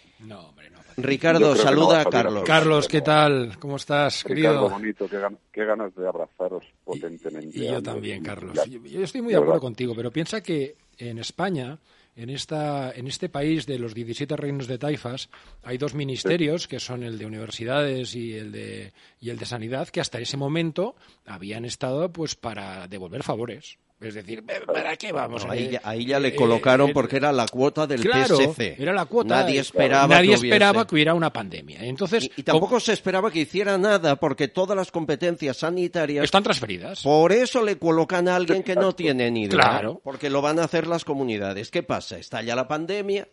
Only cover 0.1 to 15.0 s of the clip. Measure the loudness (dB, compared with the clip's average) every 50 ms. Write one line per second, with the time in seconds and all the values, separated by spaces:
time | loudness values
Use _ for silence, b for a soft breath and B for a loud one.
0.1 | b _ -20 -20 -20 -20 -20 -20 _ _ -20 -20 _ -20 -20 -16 -10 -4 0 0
1.1 | 2 4 4 6 8 8 8 8 8 6 6 6 8 8 8 8 8 6 6 4
2.1 | 4 2 2 2 0 0 2 4 6 6 6 6 4 4 2 2 0 0 2 4
3.1 | 4 6 6 4 4 2 -2 -4 -8 -12 -10 -10 -10 -8 -4 -2 0 2 2 0
4.1 | -2 -4 -6 -4 -2 2 4 4 4 4 2 0 -2 -4 -6 -6 -6 -6 -6 -6
5.1 | -4 -4 -4 -4 -6 -8 _ _ -8 -6 -2 -2 -2 -2 -2 -8 -8 -6 -6 -4
6.1 | -4 -4 -8 -8 _ -6 -6 -6 -6 -8 -12 _ _ _ -12 -10 -10 -8 -8 -10
7.1 | -12 -10 -12 -12 -10 -10 -14 -12 -10 -8 -6 -4 -4 -6 -6 -8 -10 -8 -8 -10
8.1 | -10 -10 -10 -10 -12 -12 -12 -8 -4 -4 -4 -4 -6 -16 -18 -12 -6 -6 -6 -6
9.1 | -6 -6 -4 2 2 2 4 4 2 0 0 -4 -6 -6 -6 -6 -6 -6 -6 -6
10.1 | -4 -6 -6 -4 -6 -8 -6 -4 -4 -4 -4 -6 -8 _ _ _ _ -14 -12 -12
11.1 | -10 -10 -12 -12 -6 -6 -4 -4 -4 -4 -6 -8 -12 -16 b b b b b b
12.1 | b -16 -12 -12 -10 -10 -8 -8 -6 -4 -4 -4 -4 -4 -6 -8 -10 -10 -12 -10
13.1 | -10 -8 -8 -8 -6 -4 -2 0 -2 -2 -2 -6 -6 -6 -6 -8 -8 -10 -10 -8
14.1 | -8 -8 -6 -6 -6 -6 -4 -6 -6 -6 -6 -6 -8 -6 -4 -4 -4 -4